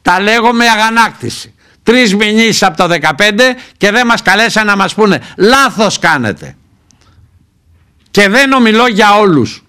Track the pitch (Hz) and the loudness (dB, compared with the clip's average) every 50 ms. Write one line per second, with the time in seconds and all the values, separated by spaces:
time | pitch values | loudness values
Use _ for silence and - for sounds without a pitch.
0 | _ 175 180 185 202 208 226 233 220 233 240 233 240 233 220 208 220 226 226 233 | _ 0 -2 0 0 0 0 0 0 0 0 0 0 0 0 0 0 0 0 0
1 | 226 196 - - 127 117 - - - - _ _ _ _ _ _ _ - 233 254 | -2 -2 -4 -10 -12 -12 -12 -12 -18 -20 _ _ _ _ _ _ _ 0 2 2
2 | 247 208 185 202 220 208 214 220 226 220 185 - 208 190 160 - 185 170 170 160 | 2 2 0 0 -2 0 0 2 2 0 0 0 0 -2 0 0 -2 0 0 0
3 | 147 156 147 - 208 214 208 208 254 262 254 254 - - _ _ 190 202 202 240 | 0 -2 0 0 0 0 2 2 0 0 0 -4 -14 -20 _ _ -2 0 0 0
4 | 247 233 233 - - 185 190 208 226 226 - 214 220 208 202 196 196 180 - - | 0 0 -2 -2 0 0 0 0 0 0 0 -2 0 0 0 0 -2 -2 0 0
5 | 214 208 175 123 - - - - 180 220 262 277 277 240 160 196 220 190 - - | 0 0 0 -2 -4 -12 -4 0 0 2 2 2 0 0 0 -2 -2 -2 -2 -2
6 | - 170 160 139 120 107 101 - 78 67 - _ _ _ _ _ _ _ _ _ | -2 0 0 0 -2 -4 -6 -6 -12 -20 -20 _ _ _ _ _ _ _ _ _
7 | _ _ _ - _ _ _ _ _ _ _ _ _ _ _ _ _ _ _ _ | _ _ _ -20 _ _ _ _ _ _ _ _ _ _ _ _ _ _ _ _
8 | _ _ - 196 208 196 202 254 277 269 269 269 240 220 214 226 247 247 214 190 | _ _ -2 -2 0 0 0 0 0 0 0 2 2 2 2 2 0 0 2 2
9 | 214 208 208 208 214 196 165 139 110 - - - _ | 2 4 4 4 2 2 2 0 0 -2 -6 -16 _